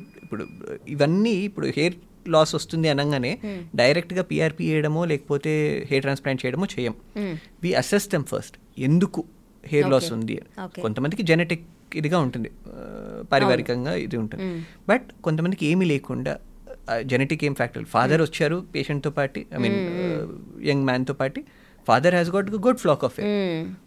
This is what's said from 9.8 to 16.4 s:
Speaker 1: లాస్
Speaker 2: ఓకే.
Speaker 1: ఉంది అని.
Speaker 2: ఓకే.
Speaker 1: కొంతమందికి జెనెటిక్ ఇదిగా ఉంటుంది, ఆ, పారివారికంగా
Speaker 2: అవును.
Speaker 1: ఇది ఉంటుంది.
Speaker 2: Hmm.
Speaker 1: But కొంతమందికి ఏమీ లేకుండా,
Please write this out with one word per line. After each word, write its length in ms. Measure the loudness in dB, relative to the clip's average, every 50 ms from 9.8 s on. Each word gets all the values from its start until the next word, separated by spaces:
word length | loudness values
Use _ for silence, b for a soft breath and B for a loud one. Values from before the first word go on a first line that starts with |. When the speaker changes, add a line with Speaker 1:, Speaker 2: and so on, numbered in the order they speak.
| 4 4
Speaker 1:
లాస్ 140 | 4 2 2
Speaker 2:
ఓకే. 100 | 0 -4
Speaker 1:
ఉంది 180 | -4 -4 -4 -4
అని. 320 | -6 -8 -12 -14 -14 -14
Speaker 2:
ఓకే. 180 | -12 -10 -6 -4
Speaker 1:
కొంతమందికి 400 | -4 -2 -2 -2 -2 -2 0 2
జెనెటిక్ 440 | 4 4 4 4 0 -2 -6 -6 -14 -20 -20 -16 -10 -6
ఇదిగా 240 | -4 -2 2 2 2
ఉంటుంది, 320 | 2 2 -2 -4 -6 -8 -10 -14 -18 -16
ఆ, 540 | -14 -14 -14 -12 -12 -12 -12 -12 -12 -10 -4 2 4
పారివారికంగా 580 | 4 6 6 4 2 2 0 -2 -2 -2 -2
Speaker 2:
అవును. 120 | -2 -4 -4
Speaker 1:
ఇది 140 | -4 -2
ఉంటుంది. 280 | -4 -4 -4 -4 -6 -6
Speaker 2:
Hmm. 160 | -6 -6 -6 -8 B B B 0 0
Speaker 1:
But 300 | 0 0 0 -6 -14 -6 -2
కొంతమందికి 420 | -2 0 0 0 0 -2 0 0
ఏమీ 180 | 2 2 4 4
లేకుండా, 540 | 2 2 0 -2 -4 -6 -4 -4 -4 -6 -8